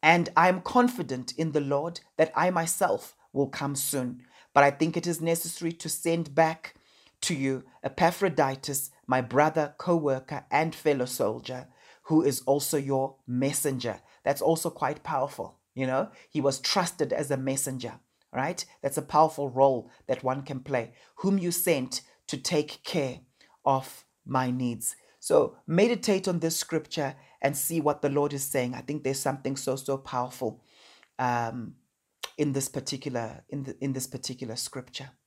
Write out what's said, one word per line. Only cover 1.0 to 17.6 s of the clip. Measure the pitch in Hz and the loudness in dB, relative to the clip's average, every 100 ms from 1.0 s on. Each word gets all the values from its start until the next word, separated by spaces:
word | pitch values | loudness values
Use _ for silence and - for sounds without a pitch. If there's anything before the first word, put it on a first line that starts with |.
| 151 127 123 - | -4 -6 -6 -4
in | 160 | 0
the | 151 | 0
Lord | 139 143 165 170 _ - | 0 0 -2 -10 _ 2
that | 156 - | 2 4
I | 175 | 2
myself | 180 165 - 185 165 - _ _ | 2 -2 0 2 0 -4 _ _
will | 139 139 | -2 0
come | - 139 139 | 0 -4 -2
soon. | - 143 123 123 - - _ | -2 -2 -4 -8 -16 -20 _
But | - | 6
I | 143 | 6
think | 139 160 170 | 4 0 0
it | 170 | -4
is | 156 | -2
necessary | 165 170 170 - 170 | 0 -2 -2 -6 -6
to | 170 160 | -6 -8
send | - 170 170 160 | -4 0 0 0
back | 139 160 165 - - _ _ _ _ | 2 2 2 -12 -20 _ _ _ _
to | - 156 | -4 -2
you | 135 131 - _ | 0 -2 -6 _
Epaphroditus, | 160 - 170 170 196 151 139 135 - 139 - _ - | -8 2 2 4 0 2 2 0 -6 -6 -6 _ -2
my | 127 | 0
brother, | 123 123 151 156 147 - | 2 4 4 2 -4 -4
co-worker, | - 170 147 131 131 147 - | 0 0 2 -2 -4 -12 0
and | 143 165 | 2 2
fellow | - 156 143 123 | 0 2 2 0
soldier, | - 107 117 117 127 127 _ - - | 0 -2 -2 -8 -12 -12 _ -20 -20
who | - 156 | 2 4
is | 151 131 | 4 0
also | - 143 139 151 | 2 2 2 -2
your | 139 135 135 135 - | 0 0 0 -6 -6
messenger." | 123 135 165 151 131 120 98 _ _ | 0 0 0 -2 -2 -4 -6 _ _
That's | - 143 | -2 0
also | 101 160 170 | 2 2 0
quite | - 139 151 | -2 -4 -4
powerful, | - 147 139 - - _ _ - | -6 -4 -4 -6 -12 _ _ -6
you | 131 | -2
know. | 131 208 - - | 0 -2 -8 -8
He | 156 | 0
was | 135 135 | 0 0
trusted | - - 170 - 143 | -2 0 0 -2 -2
as | - 143 | -2 -2
a | 139 | -2
messenger, | 135 135 | -2 -4